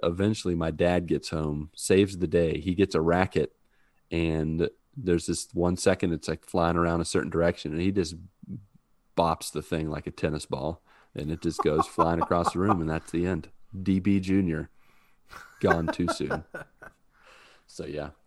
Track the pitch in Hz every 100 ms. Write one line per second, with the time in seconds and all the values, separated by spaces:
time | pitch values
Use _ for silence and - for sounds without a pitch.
0 | 85 87 101 107 90 85 82 78 87 90
1 | 85 73 - 78 78 73 76 - - 95
2 | 101 92 87 85 82 80 90 90 98 80
3 | 82 87 95 - 73 _ _ _ _ _
4 | _ 85 82 80 78 80 85 - _ -
5 | 92 85 - 85 - 85 87 92 - 92
6 | 92 80 - 80 - 90 85 85 85 85
7 | 85 92 - 82 85 - 76 76 95 98
8 | 87 82 90 _ - 98 - _ _ _
9 | _ - 85 78 - 76 - 80 78 76
10 | - - 80 76 - 65 73 78 _ _
11 | _ - 76 82 85 76 80 76 - -
12 | 82 82 82 87 85 87 98 92 78 80
13 | - 85 90 87 - - - 95 95 95
14 | 95 98 92 95 90 78 73 _ - _
15 | _ _ _ - - - - 85 82 -
16 | 85 - - 78 - - - _ - _
17 | _ _ - - - _ _ - 80 73
18 | 76 -